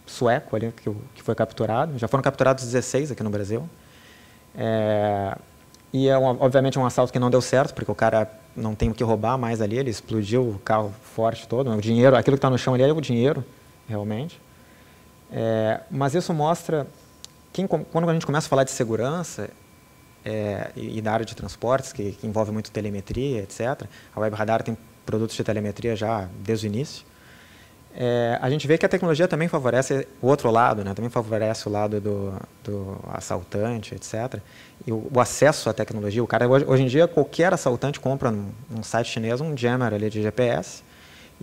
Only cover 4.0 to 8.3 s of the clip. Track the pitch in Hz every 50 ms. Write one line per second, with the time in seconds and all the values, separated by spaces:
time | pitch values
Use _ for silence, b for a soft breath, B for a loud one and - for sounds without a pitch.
4 | B B B B B B B B B - - 214 113 113 110 110 107 107 107 104
5 | 104 104 101 101 98 98 - - - - - - - - - - - - - 131
6 | 135 135 135 135 131 131 123 110 135 131 127 135 131 135 - 139 127 123 - -
7 | 127 - - 127 123 123 123 127 123 - - 127 143 - - - 113 - 104 -
8 | 113 113 113 110 107 -